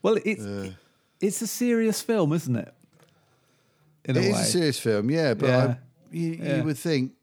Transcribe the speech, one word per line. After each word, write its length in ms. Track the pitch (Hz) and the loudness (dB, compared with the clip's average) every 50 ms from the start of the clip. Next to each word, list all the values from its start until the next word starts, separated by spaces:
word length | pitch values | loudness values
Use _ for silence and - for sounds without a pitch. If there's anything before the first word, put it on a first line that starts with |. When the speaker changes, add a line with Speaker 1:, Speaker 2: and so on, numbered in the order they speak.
Speaker 1:
Well, 160 | - 190 226 202 - | 4 2 2 2 2
it's, 200 | 208 214 120 107 | -2 -2 -2 -6
Speaker 2:
Uh, 280 | 101 101 98 98 95 92 - _ _ _ _ _ _ _ _ | -8 -8 -8 -8 -10 -12 -14 _ _ _ _ _ _ _ _
Speaker 1:
it's 200 | - 214 196 - | -2 -2 -2 -2
a 40 | 233 | -6
serious 560 | 202 - - 240 240 233 226 226 220 208 - | -6 -4 -2 0 0 2 2 2 0 0 -2
film, 300 | - - 226 214 170 143 | -2 -2 0 2 2 2
isn't 240 | 160 170 - - 120 | 0 -2 0 -2 -4
it? 180 | 110 - - - _ _ _ _ _ - _ _ _ _ _ _ _ _ _ _ _ _ _ _ _ _ _ _ _ _ | -4 -4 -10 -16 _ _ _ _ _ -20 _ _ _ _ _ _ _ _ _ _ _ _ _ _ _ _ _ _ _ _
In 120 | - 127 | 0 0
a 40 | - | 2
Speaker 2:
it 40 | 185 | 2
is 80 | 196 202 | 2 2
Speaker 1:
way. 60 | 185 | 2
Speaker 2:
a 40 | - | 0
serious 340 | - 208 180 160 147 123 - | 0 2 2 2 2 0 0
film, 320 | - 117 107 104 104 123 | 0 0 0 2 2 0
yeah. 240 | 151 165 160 135 113 | 0 2 2 2 0
But 120 | 104 - 131 | 2 2 4
Speaker 1:
Yeah. 160 | 127 127 135 | 4 4 4
Speaker 2:
I, 120 | 135 120 - - - _ _ _ - - | 2 0 -4 -8 -20 _ _ _ -12 -8
you, 140 | 170 170 165 | -6 -4 -4
Speaker 1:
Yeah. 240 | 165 165 165 147 139 156 | -4 -6 -4 -2 0 0
Speaker 2:
you 40 | 156 | 0
would 140 | 156 143 - | -2 -4 -2
think 340 | - 175 156 135 127 135 - _ | -2 0 0 0 0 -2 -6 _